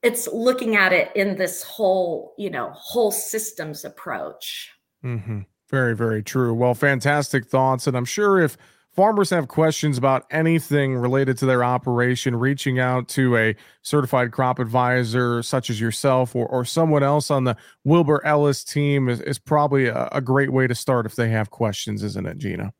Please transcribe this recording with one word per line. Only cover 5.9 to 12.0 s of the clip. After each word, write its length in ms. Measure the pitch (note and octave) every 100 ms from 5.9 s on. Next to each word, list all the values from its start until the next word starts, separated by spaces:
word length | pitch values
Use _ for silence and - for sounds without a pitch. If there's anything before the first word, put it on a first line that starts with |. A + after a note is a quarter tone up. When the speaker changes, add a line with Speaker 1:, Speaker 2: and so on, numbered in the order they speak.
| A2
Speaker 2:
very 260 | A#2 G#2+
true. 320 | G#2 C3+ A#2+
Well, 200 | A2+ B2
fantastic 720 | A#2+ C#3+ C3+ C#3 D3 C#3 C#3 A#2
thoughts. 400 | C3+ C3 C3 -
And 100 | B2+
I'm 80 |
sure 340 | B2 - G#3 G3
if 200 | D#3+ - _ _ _
farmers 380 | - G3 G#3 F#3
have 180 | F3+ C3+
questions 480 | - D#3+ D3+ D3+ C3
about 300 | C3+ C3 -
anything 680 | D3+ D#3+ E3 - C#3+ C3+ C3
related 420 | B2 C3+ C3+ B2
to 80 | C3
their 180 | B2+
operation, 720 | B2 B2+ B2+ A#2+